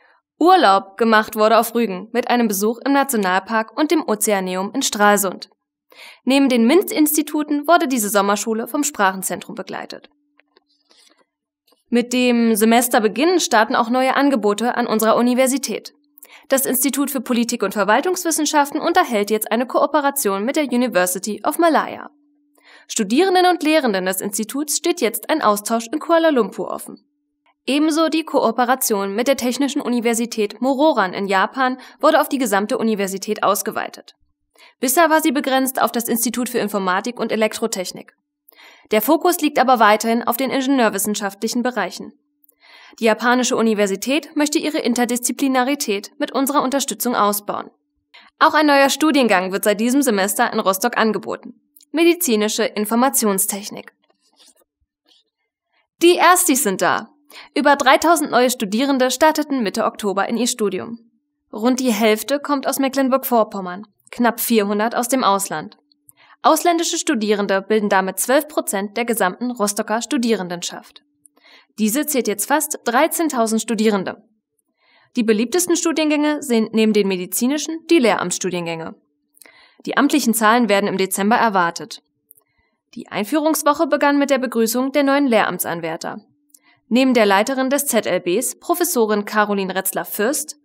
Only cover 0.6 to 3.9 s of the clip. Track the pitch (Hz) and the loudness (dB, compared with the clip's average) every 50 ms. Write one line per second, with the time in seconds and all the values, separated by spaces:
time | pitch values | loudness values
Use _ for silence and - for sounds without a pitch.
0.6 | 262 202 196 196 - - - - 240 233 220 214 220 - - 214 214 220 226 214 | 6 6 4 4 2 -2 -4 -2 2 2 4 4 2 0 0 0 2 4 4 4
1.6 | 226 - - 233 233 202 185 180 190 - - 233 247 - 233 240 240 220 202 185 | 2 2 0 -2 -2 -2 -2 -6 -8 -6 -4 -4 -2 0 0 2 2 0 0 0
2.6 | 202 214 247 - - 277 277 277 269 269 - 226 196 185 180 190 190 - 233 220 | -2 -2 -2 -2 -2 0 2 2 2 2 0 0 0 2 0 0 0 -2 -2 -4
3.6 | 226 - - - 311 302 | -4 -4 -4 -2 0 2